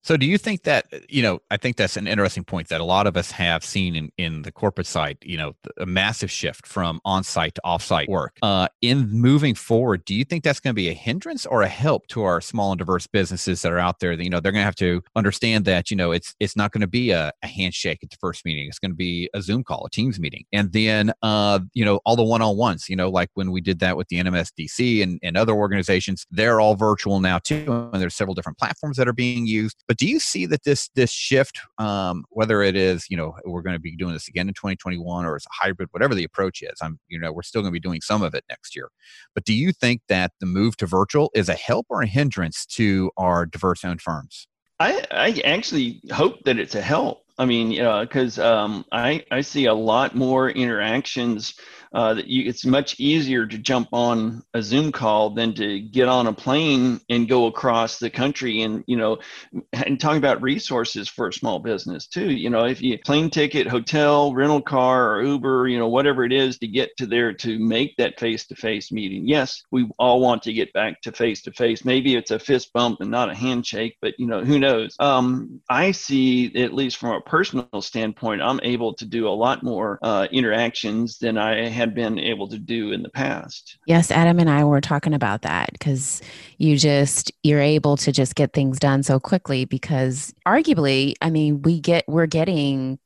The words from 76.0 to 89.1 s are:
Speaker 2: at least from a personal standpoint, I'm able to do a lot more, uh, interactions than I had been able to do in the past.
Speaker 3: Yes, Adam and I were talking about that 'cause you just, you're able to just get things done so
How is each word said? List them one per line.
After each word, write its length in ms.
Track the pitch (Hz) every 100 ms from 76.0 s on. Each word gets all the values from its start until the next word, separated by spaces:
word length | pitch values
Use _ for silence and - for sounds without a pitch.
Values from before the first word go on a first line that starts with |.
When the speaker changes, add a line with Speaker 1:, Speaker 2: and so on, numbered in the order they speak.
| - 135 131 123 120
Speaker 2:
at 180 | 113 123
least 260 | 123 131 -
from 180 | 120 101
a 40 |
personal 640 | - 160 196 131 123 101
standpoint, 600 | - 113 110 107 113 104
I'm 180 | 87 135
able 320 | - 123 113
to 100 | -
do 220 | 110 117 110
a 40 |
lot 340 | 101 120 -
more, 340 | 123 107 107 98
uh, 260 | 113 104 -
interactions 880 | 131 117 110 117 - 110 110 117 -
than 180 | 117 113
I 420 | 110 110 117 117
had 140 | 117
been 240 | 107 113 104
able 280 | - 104 98
to 100 | 107
do 340 | - 117 104
in 100 | 98
the 60 | 98
past. 720 | 131 135 - - - - - -
Speaker 3:
Yes, 240 | 165 165
Adam 280 | 160 170 170
and 120 | 165
I 120 | 143
were 160 | 147 139
talking 320 | 139 147 156
about 280 | 147 117 104
that 280 | - 82 - -
'cause 400 | 147 131 139 - - - - _
you 180 | 156 143
just, 560 | 156 143 143 - - -
you're 180 | 151 147 143 151
able 200 | 147 143
to 80 | -
just 220 | 131 131
get 180 | - 143
things 260 | - 135 131
done 240 | 143 135
so 160 | 139